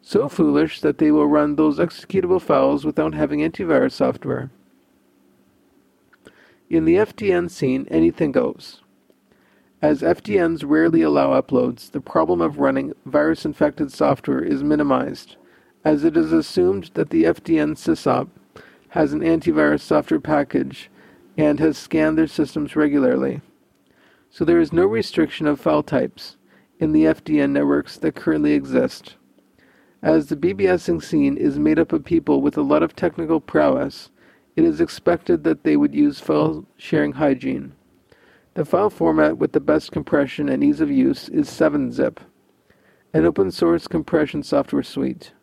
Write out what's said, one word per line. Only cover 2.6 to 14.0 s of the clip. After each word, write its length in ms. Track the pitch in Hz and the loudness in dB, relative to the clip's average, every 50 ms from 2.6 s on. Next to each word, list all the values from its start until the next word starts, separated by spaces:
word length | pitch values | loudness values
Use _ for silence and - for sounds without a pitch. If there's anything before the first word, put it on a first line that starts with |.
| 135 135 143 147 139 | 4 2 0 0 -2
without 300 | 151 147 - 156 160 151 | -4 -2 -2 -2 -2 -2
having 260 | 151 151 139 147 147 | -2 -2 -2 -2 -2
antivirus 520 | 151 165 165 - 202 165 156 131 131 135 - | -2 -4 -4 -6 -2 0 2 2 2 0 0
software. 580 | - 139 127 123 - - 135 127 123 127 131 _ _ _ _ _ _ _ _ _ _ _ _ _ _ _ _ _ _ _ _ _ _ _ _ _ _ _ _ _ _ _ _ _ _ _ - _ _ _ _ _ _ _ _ | -2 -2 -2 -2 -4 -6 -6 -6 -6 -6 -10 _ _ _ _ _ _ _ _ _ _ _ _ _ _ _ _ _ _ _ _ _ _ _ _ _ _ _ _ _ _ _ _ _ _ _ -20 _ _ _ _ _ _ _ _
In 160 | 165 165 160 | -2 0 2
the 140 | 160 170 190 | 4 4 4
F 160 | 214 214 - | 2 0 -2
D 160 | - 220 196 | -6 -2 0
N 180 | 185 175 175 170 | 0 0 0 -4
scene, 380 | - - - 131 127 131 - - | -6 -2 -2 0 0 -2 -4 -2
anything 420 | - 165 165 170 - - 170 147 127 | 0 2 2 2 2 0 -2 0 0
goes. 480 | - - - - - - - - - _ _ _ _ _ _ _ _ _ _ _ _ _ _ _ _ _ _ _ _ | 0 0 0 -4 -8 -16 -20 -20 -20 _ _ _ _ _ _ _ _ _ _ _ _ _ _ _ _ _ _ _ _
As 220 | - 151 151 135 - | 0 0 0 0 0
F 200 | 156 180 - _ | -2 -2 -2 _
D 180 | 214 208 196 | -2 0 2
Ns 240 | 170 165 165 160 151 | 2 2 -2 -4 -2
rarely 380 | 143 147 156 160 165 160 165 160 | 0 2 2 4 4 4 4 2
allow 380 | 156 147 143 135 139 135 131 | 4 2 2 2 2 2 0
uploads, 500 | 135 - 135 123 123 123 120 117 - - | 0 0 0 0 0 0 -4 -8 -14 -12
the 100 | - 147 | -12 -12
problem 400 | 131 - - 165 160 165 180 170 | -10 -2 0 0 2 2 0 0
of 180 | 170 160 147 147 | 0 -2 -2 0
running 360 | 139 135 135 135 139 143 - _ _ | 0 0 0 0 -4 -6 -10 _ _
virus-infected 880 | 139 131 147 151 160 160 151 - 156 147 - 151 147 143 - 151 139 - | -2 0 0 2 2 0 -2 -4 -8 -2 0 0 -2 0 -2 -6 -6 -2
software 500 | - | 0